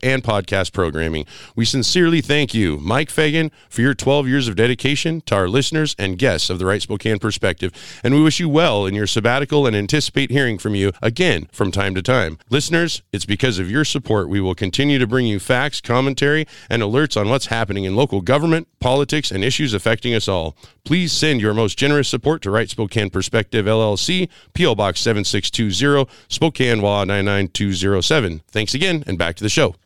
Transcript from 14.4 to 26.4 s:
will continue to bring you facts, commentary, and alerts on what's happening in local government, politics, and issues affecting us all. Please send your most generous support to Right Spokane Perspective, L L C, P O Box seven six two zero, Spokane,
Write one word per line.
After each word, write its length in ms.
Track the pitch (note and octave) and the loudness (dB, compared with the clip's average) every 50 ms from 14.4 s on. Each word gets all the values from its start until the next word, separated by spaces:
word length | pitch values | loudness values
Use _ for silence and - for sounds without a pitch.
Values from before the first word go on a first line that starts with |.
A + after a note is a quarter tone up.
will 140 | F#2+ F#2 F#2 | 0 0 -2
continue 420 | - G#2+ F#2 - - C#3 D3 C#3+ C3+ | -2 -4 -4 0 0 2 2 2 2
to 80 | B2+ | 2
bring 220 | G#2 B2 C3 B2 A2+ | 2 2 0 2 0
you 100 | G#2 G2 | 0 -2
facts, 420 | - - C3 B2 C#3 D3 - - | 0 0 0 0 0 -2 -4 -6
commentary, 680 | - - A#2+ B2 C3+ C#3 C3 - C#3+ C#3+ D3 D#3 D#3 - - - - - | -4 0 0 2 2 0 0 0 0 0 0 0 -2 -4 -10 -18 -10 -4
and 100 | - A#2 | -2 -2
alerts 400 | A2 G#2 A2 C#3 D#3 C#3+ - A2 | 0 0 2 2 0 0 0 0
on 80 | G2+ G#2 | 0 2
what's 160 | B2+ C3+ - | 0 0 0
happening 380 | - A#2 A2+ A2+ G2 F#2+ G2+ F#2+ | -2 -2 -2 -2 -2 -2 -4 -2
in 120 | F#2+ F#2+ | -2 0
local 260 | A2 C#3+ - G2 G2 | 0 0 0 0 -2
government, 460 | F2+ F2 B2+ D3 D#3 E3 D#3+ E3 D#3+ - _ - | 0 2 2 2 2 2 0 0 -2 -6 _ -4
politics, 500 | - B2+ B2+ C#3+ C#3+ - - D3+ C#3 - | 0 0 2 2 0 0 -2 -2 -2 -2
and 140 | F#2+ F#2+ F#2+ | -2 -2 -2
issues 320 | C3 - - D3+ C3 G#2+ | 0 0 0 -2 -2 -2
affecting 400 | F#2+ - A2+ A#2 - - A#2+ A#2 | 0 0 0 0 0 0 -2 -2
us 120 | A2 - G#2+ | 0 0 0
all. 300 | F#2+ F2 D#2+ D#2+ - _ - - _ _ - | -2 -2 -2 -4 -8 _ -18 -20 _ _ -4
Please 260 | - D3+ F#3 F3+ D#3 | 0 0 2 2 0
send 280 | - - E3 D#3 D3 A#2+ | 0 0 2 2 2 2
your 120 | G2+ G#2+ G#2 | 2 0 2
most 240 | A2 A2+ G2+ - - | 2 0 0 0 0
generous 300 | C3+ C#3+ D3 D3 C3 - | 0 2 2 2 0 0
support 340 | - B2+ - C#3+ C3+ A#2+ | -2 -2 0 0 -2 -2
to 80 | - G2 | -2 -2
Right 200 | G2+ A2+ A2+ G2+ | 0 0 0 -2
Spokane 400 | - - A2 G2 - A2+ G#2 F#2+ | -4 -6 -4 -2 -2 -2 -2 0
Perspective, 560 | - F#2+ F#2 - - A2+ G#2 - - A2+ G2 G#2 | -2 -4 -4 0 0 0 0 0 0 0 0 2
L 140 | A2 A2 | 2 2
L 160 | A2+ G#2+ G#2 F#2+ | 2 2 0 0
C, 80 | - - F3+ F#3 F3+ E3 _ - - _ - | -2 0 0 0 -2 -2 _ -12 -20 _ -2
P 120 | - F3 | 2 2
O 80 | D#3 A2+ | 2 2
Box 240 | G2+ G#2+ F#2+ E2+ - | 2 2 0 0 0
seven 220 | - A2+ A2+ G#2 G2 | 0 0 0 0 0
six 280 | - - G#2 - - | -2 -2 -2 -2 -2
two 180 | - - A#2 G#2 | -2 -2 -2 0
zero, 360 | F2+ F#2+ C3 C#3+ C#3+ C#3 C3+ - - - - - | 0 0 2 2 2 2 0 0 -4 -16 -14 -8
Spokane, 520 | - - | -4 0